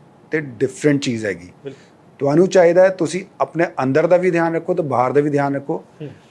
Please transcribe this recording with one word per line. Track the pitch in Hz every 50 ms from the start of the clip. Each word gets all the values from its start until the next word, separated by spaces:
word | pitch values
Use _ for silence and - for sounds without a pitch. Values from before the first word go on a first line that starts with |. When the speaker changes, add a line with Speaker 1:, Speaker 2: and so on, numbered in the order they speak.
| - _ _ _ _ -
Speaker 1:
ਤੇ | 156 156
ਡਿਫਰੈਂਟ | 147 131 117 104 135 127 - - - 147 143 139
ਚੀਜ਼ | - 131 117 110 110
ਹੈਗੀ। | 101 87 82 90 90 - _ -
Speaker 2:
ਬਿਲਕੁਲ। | 139 - - - _ _ _ _ _ _ -
Speaker 1:
ਤੁਹਾਨੂੰ | 139 139 151 170 190
ਚਾਹੀਦਾ | 180 196 185 170 170 170 185 185
ਹੈ | 190
ਤੁਸੀਂ | 185 - 165 - 175 180 - - _ -
ਆਪਣੇ | 135 - - 156 175 170 - - 131
ਅੰਦਰ | 131 135 156 165
ਦਾ | 170 180
ਵੀ | 175 185 185
ਧਿਆਨ | 170 170 165 165 165
ਰੱਖੋ | 160 160 185 175
ਤੇ | 180 160
ਬਾਹਰ | 131 123 120 127 127
ਦਾ | 127 147
ਵੀ | 147 151
ਧਿਆਨ | 143 139 139 139 139
ਰੱਖੋ। | 135 139 - 165 - - _ _ -
Speaker 2:
ਹੂੰ। | 151 131 110 - _ _